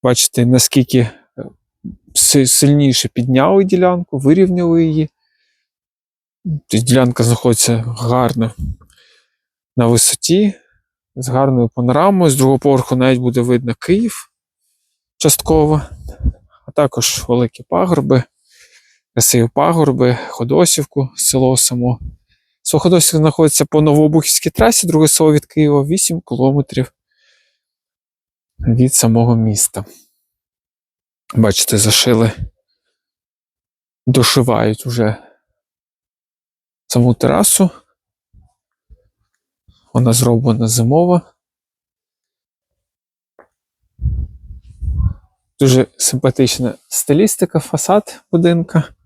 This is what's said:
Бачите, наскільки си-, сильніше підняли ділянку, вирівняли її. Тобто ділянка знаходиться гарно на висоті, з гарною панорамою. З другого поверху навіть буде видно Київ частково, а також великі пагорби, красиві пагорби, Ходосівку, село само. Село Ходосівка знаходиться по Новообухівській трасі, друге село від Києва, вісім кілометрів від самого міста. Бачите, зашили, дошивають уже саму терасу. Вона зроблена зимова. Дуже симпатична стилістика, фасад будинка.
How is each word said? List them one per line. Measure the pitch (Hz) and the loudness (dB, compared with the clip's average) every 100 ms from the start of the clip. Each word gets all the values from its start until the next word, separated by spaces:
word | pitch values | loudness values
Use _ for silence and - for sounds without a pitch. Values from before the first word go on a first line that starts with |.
Бачите, | 123 123 - - 120 | 0 0 -2 0 2
наскільки | 127 - 143 123 131 113 - _ - - _ _ _ - - _ | 2 2 0 2 0 0 -6 _ -18 -18 _ _ _ -18 -18 _
си-, | - - 139 127 | -2 0 2 2
сильніше | - 143 143 143 123 123 | 2 2 4 2 0 -4
підняли | - 120 127 147 196 | -4 0 2 2 2
ділянку, | 190 190 180 180 175 139 | 2 2 2 0 -4 -2
вирівняли | 139 165 185 180 175 165 | 2 2 2 0 0 2
її. | 165 156 156 _ _ _ _ _ _ _ _ _ _ _ _ _ | 0 0 -4 _ _ _ _ _ _ _ _ _ _ _ _ _
Тобто | 190 151 _ 110 120 | -8 -8 _ -4 2
ділянка | 127 127 123 | 2 2 0
знаходиться | 117 120 123 113 - 117 | 0 0 0 0 0 -2
гарно | 117 113 120 123 123 117 113 - - - _ _ _ _ _ _ _ _ _ - | -4 -8 -2 0 0 -2 -6 -6 -12 -12 _ _ _ _ _ _ _ _ _ -2
на | 117 | 2
висоті, | 117 - - - 175 208 196 _ _ _ _ _ - | 2 0 -4 -2 0 0 -4 _ _ _ _ _ -14
з | 127 | -4
гарною | 127 135 127 117 | 0 0 0 0
панорамою. | - 120 131 185 196 170 | -2 -2 2 2 2 0
З | 135 | 2
другого | 131 135 | 2 2
поверху | 143 135 - 127 | 2 0 0 0
навіть | 127 127 | 0 0
буде | 123 120 | 0 -2
видно | 120 123 127 | 0 -2 -2
Київ | - - 190 233 - - _ _ _ _ _ _ _ _ _ | -8 -2 -2 -2 -8 -18 _ _ _ _ _ _ _ _ _
частково, | 156 - - 160 151 151 - - - - - - _ _ - | -2 -2 0 2 2 0 -4 -6 -6 -4 -6 -6 _ _ -4
а | |
також | - 143 - - - - | 0 0 0 -4 -6 -2
великі | 123 120 - - | 0 0 -4 -4
пагорби, | 175 185 165 139 131 120 _ _ _ - _ _ _ _ | -2 0 0 2 0 0 _ _ _ -20 _ _ _ _
красиві | - 110 123 117 | -4 0 2 0
пагорби, | - 156 165 143 127 123 120 - | 0 0 2 0 2 0 0 -6
Ходосівку, | - 120 147 175 - 143 - 131 - | -10 -2 0 2 0 -4 -6 -6 -4
село | - 131 127 131 | -2 0 0 0
само. | - 123 120 123 - - _ _ _ _ | -2 -2 -2 -4 -8 -18 _ _ _ _
Село | - 156 | -4 0
Ходосівка | 180 175 151 160 | 2 2 2 0
знаходиться | 156 143 160 - | 0 2 0 0
по | 147 156 | 0 0
Новообухівській | 151 147 156 156 - - - | 2 4 2 2 0 -4 -4
трасі, | - 226 233 170 | 0 0 0 0
друге | 160 156 | 2 2
село | - 156 | 2 2
від | 151 - | 2 -2
Києва, | - 151 143 | -2 0 2
вісім | 139 185 - 165 | 0 -2 -4 -6
кілометрів | - 123 131 143 139 - 131 _ _ _ _ _ _ _ _ _ _ _ _ _ _ _ _ _ - | -8 -2 0 0 -2 -4 -6 _ _ _ _ _ _ _ _ _ _ _ _ _ _ _ _ _ -2
від | 117 127 | 0 2
самого | - 117 113 117 113 | 2 0 2 2 0
міста. | 110 104 - - 98 - _ _ _ _ _ _ _ _ _ _ _ _ _ | 0 -2 -4 -6 -14 -20 _ _ _ _ _ _ _ _ _ _ _ _ _
Бачите, | - 110 98 - 107 | 0 2 2 -2 0
зашили, | 110 - - 113 113 - - _ _ _ _ _ _ _ _ _ _ _ _ _ _ _ - | 0 0 2 2 0 -2 -14 _ _ _ _ _ _ _ _ _ _ _ _ _ _ _ 0
дошивають | 131 120 - 123 110 110 107 127 | 2 2 0 0 0 0 -2 -6
уже | 120 110 107 - _ _ _ _ _ _ _ _ _ _ _ _ _ _ _ _ | -4 -2 -4 -14 _ _ _ _ _ _ _ _ _ _ _ _ _ _ _ _
саму | 123 123 | 0 2
терасу. | 117 127 143 208 - 190 - _ _ _ _ _ _ _ _ _ _ _ - _ _ _ _ _ _ _ _ _ | 2 0 0 0 0 -2 -2 _ _ _ _ _ _ _ _ _ _ _ -20 _ _ _ _ _ _ _ _ _
Вона | 123 123 | -2 0
зроблена | 113 120 117 127 113 113 | 2 2 0 0 -2 -2
зимова. | 117 117 147 175 175 - _ _ _ _ _ _ _ _ _ _ _ _ _ _ _ _ _ _ _ _ _ _ _ _ _ _ _ - - - - - - - - - - - - _ _ _ _ | -2 0 2 2 0 -2 _ _ _ _ _ _ _ _ _ _ _ _ _ _ _ _ _ _ _ _ _ _ _ _ _ _ _ -6 -6 -10 -14 -20 -20 -20 -12 -8 -4 -4 -6 _ _ _ _
Дуже | 139 127 127 _ | 2 4 0 _
симпатична | - 127 135 - 131 - 123 - _ | -6 -2 -4 0 -2 0 -6 -8 _
стилістика, | - - 147 214 - 185 165 | -10 -2 0 0 0 -4 -4
фасад | - 151 - 202 - - _ | -4 -8 0 -2 -2 -20 _
будинка. | 175 170 170 - 165 - _ | 0 0 0 -2 -2 -4 _